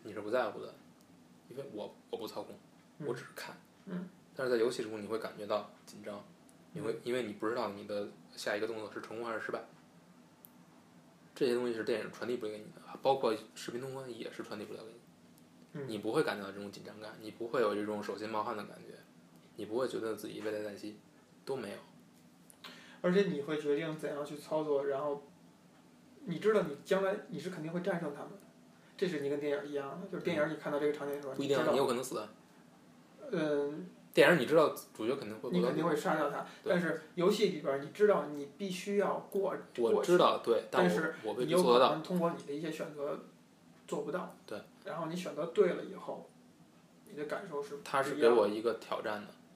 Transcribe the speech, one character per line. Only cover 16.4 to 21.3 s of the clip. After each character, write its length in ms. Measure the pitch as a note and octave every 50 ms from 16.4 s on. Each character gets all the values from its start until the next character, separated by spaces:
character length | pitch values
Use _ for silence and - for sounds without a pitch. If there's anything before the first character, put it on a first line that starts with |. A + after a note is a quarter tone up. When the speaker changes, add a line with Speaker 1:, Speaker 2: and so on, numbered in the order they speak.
| G2
Speaker 1:
到 80 | G2
这 60 | G2
种 140 | G2+ G2+ G2
紧 120 | - G#2 G#2+
张 140 | G#2+ G#2 G#2+
感， 100 | G#2+ A2 A2 -
你 100 | G#2+ G#2+
不 160 | F#2+ - A2+
会 140 | A#2 D3+ C3
有 140 | A2+ G#2 G#2
这 100 | G#2 G#2
种 160 | G#2 G#2+ G#2
手 160 | G#2 - G2
心 120 | G2+ G#2+ A2
冒 140 | A2 G#2+ G#2+
汗 120 | A#2+ A2
的 80 | G#2 G2+
感 140 | - -
觉， 200 | - E2+ - - - - - - - - - - - - - -
你 80 | - G2+
不 120 | G2+ A2
会 100 | B2+ C3
觉 120 | A#2 A2+ G#2+
得 160 | A2 A2+ A2
自 120 | G#2+ A2 G#2+
己 120 | G#2 G#2+
危 100 | G#2+ G#2+
在 120 | G#2+ G#2 G#2+
旦 140 | G#2 G2+
夕， 200 | G2 G#2+ G#2 G#2 - - - - - - -